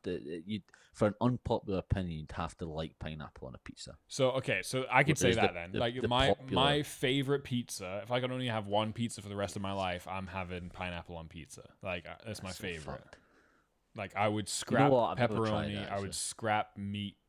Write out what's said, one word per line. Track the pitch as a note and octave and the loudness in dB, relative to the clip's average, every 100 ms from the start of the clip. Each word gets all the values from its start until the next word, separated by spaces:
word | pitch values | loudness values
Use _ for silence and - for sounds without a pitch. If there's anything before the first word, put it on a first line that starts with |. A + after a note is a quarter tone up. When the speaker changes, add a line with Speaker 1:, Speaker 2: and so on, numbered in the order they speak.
Speaker 1:
to, | G2 F2 | -6 -4
that | C#2 E2+ F2 | -6 -8 -6
you'd, | G#2+ - - _ | -6 -8 -20 _
for | - G#2+ | 2 2
an | G2+ | 4
unpopular | A#2+ B2 - A#2 - F#2 | 2 2 0 -2 0 -2
opinion, | - - F2+ D#2+ | 0 0 0 -4
you'd | D2+ | -8
have | - E2 - | -6 -6 -6
to | E2+ | -6
like | D#2 D#2+ - | -4 -6 -6
pineapple | - D#2 C#2 - C2 | -8 -8 -12 -12 -12
on | |
a | - | -12
pizza. | - - - - _ | -14 -14 -16 -16 _
Speaker 2:
So, | - C3 | 0 2
okay, | C3 B2+ G2 | 2 0 -2
so | - C3 - | 0 -4 4
I | B2+ | 4
could | C#3+ C#3 | 6 6
say | A#2 | 4
Speaker 1:
Whereas | A2+ | 6
Speaker 2:
that | G2 | 4
Speaker 1:
the, | F2 | 2
Speaker 2:
then. | E2+ | -4
Speaker 1:
the, | G#2 | 0
Speaker 2:
Like, | A#2+ B2+ | 0 0
Speaker 1:
the | A#2+ | 2
Speaker 2:
my, | B2 C3+ | 4 4
Speaker 1:
popular | - C3 | 2 0
Speaker 2:
my | B2+ C#3 D3 | 2 4 2
favorite | D3 - C3 C#3 C3+ C#3+ | -2 -2 0 2 2 0
pizza, | C#3 A#2+ A#2+ - F#2 G2+ | 0 -2 -2 -8 -6 -6
if | G#2+ | -2
I | B2 | 0
could | B2+ | 0
only | B2+ B2+ | -2 -2
have | A2 G2+ | -2 2
one | G2+ A2 | 2 2
pizza | G#2 A#2 - | 0 -4 -4
for | G2+ | -6
the | G2+ | -2
rest | G2 G#2 | -2 -2
of | |
my | G2 | -2
life, | G2 F#2 F2 - | 0 0 -2 -4
I'm | F#2+ F#2+ | -6 -6
having | F#2+ F2+ F2+ F2 | -6 -6 -6 -8
pineapple | - F2+ E2+ E2+ E2 | -8 -6 -6 -8 -12
on | D#2+ | -12
pizza. | E2 C#2+ - - _ | -14 -14 -16 -20 _
Like, | G2+ F2+ D#2+ | -6 -6 -8
uh, | E2+ A2+ | -12 -10
that's | G#2 | -8
my | F#2+ | -8
Speaker 1:
That's | F2+ | -8
so | |
Speaker 2:
favorite. | F#2+ E2 C#2+ C2+ | -6 -8 -8 -10
Speaker 1:
fucked. | - - _ _ _ _ _ _ _ A2+ | -12 -20 _ _ _ _ _ _ _ -10
Speaker 2:
Like, | G2 F#2+ | -6 2
I | G#2+ | 2
would | G#2+ G2+ | 2 -2
Speaker 1:
You | |
know | |
Speaker 2:
scrap | - - A#2+ C#3 | -6 2 6 8
Speaker 1:
what? | B2+ F#2 | 6 4
I've | F#2 A#2 | 2 2
never | G#2+ A2 | 4 2
tried | G#2+ G#2 | 0 0
Speaker 2:
pepperoni, | G2+ | -4
Speaker 1:
that, | G2+ | -4
Speaker 2:
I | G2+ | -4
would | G2 | -4
Speaker 1:
actually. | |
Speaker 2:
scrap | F2 - - A2+ G#2+ - - | -4 -6 -2 2 2 2 -4
meat. | G2+ G#2 G2+ - | -4 -2 -4 -6